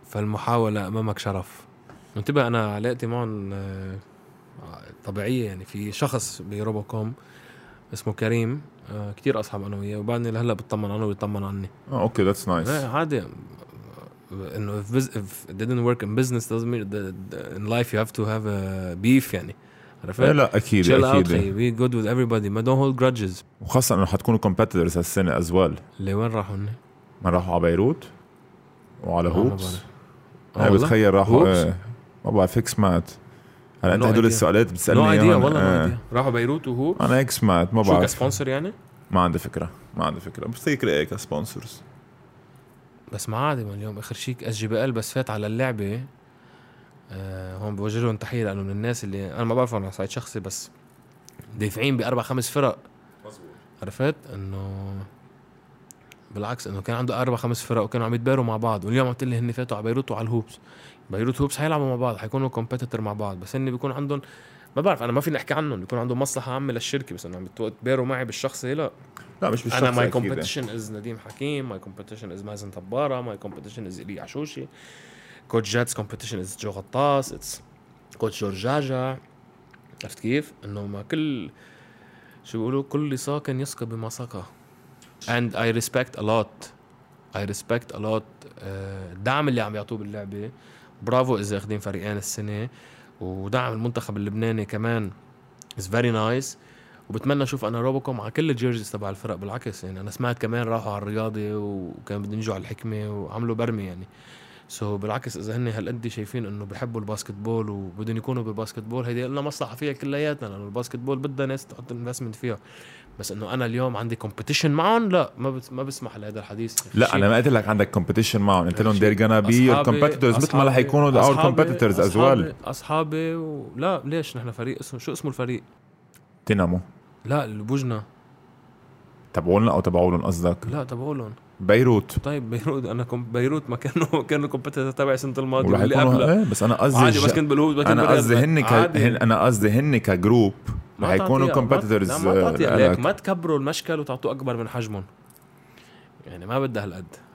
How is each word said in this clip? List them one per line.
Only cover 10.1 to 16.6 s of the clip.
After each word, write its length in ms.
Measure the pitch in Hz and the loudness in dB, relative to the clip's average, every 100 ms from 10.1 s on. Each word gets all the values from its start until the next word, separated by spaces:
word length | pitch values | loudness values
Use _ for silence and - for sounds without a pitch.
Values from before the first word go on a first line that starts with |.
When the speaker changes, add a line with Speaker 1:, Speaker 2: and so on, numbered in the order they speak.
| 120 117 | -2 -2
Speaker 1:
لهلا 240 | 113 117 | 0 0
بتطمن 360 | 104 - 110 104 | -2 -2 -4 -2
عنه 140 | 107 | -2
وبيطمن 400 | 107 101 104 101 | -2 -2 -4 -4
عني. 260 | 98 98 95 - - | -4 -6 -8 -12 -8
Speaker 2:
آه، 100 | 131 | -2
أوكي، 300 | 110 - 95 | 0 2 2
that's 120 | 101 | 2
nice. 240 | - 85 82 | 0 0 0
Speaker 1:
إيه، 180 | 151 131 | -2 -2
عادي. 360 | 139 160 135 85 - - - - - - - - - _ | -2 -2 -2 -4 -14 -18 -20 -20 -20 -20 -20 -20 -20 _
إنه 500 | 95 92 92 104 104 | -12 -10 -6 -6 -6
if 40 | 101 | -2
bus-، 240 | 123 131 | 0 0
if 400 | 113 95 - - | -6 -8 -14 -14
it 40 | |
didn't 300 | 95 113 123 120 | -6 -2 2 2
work 160 | 117 | 0
in 180 | 104 110 | 0 0
business 240 | 127 120 113 | 0 -2 -2
doesn't 220 | 113 | -4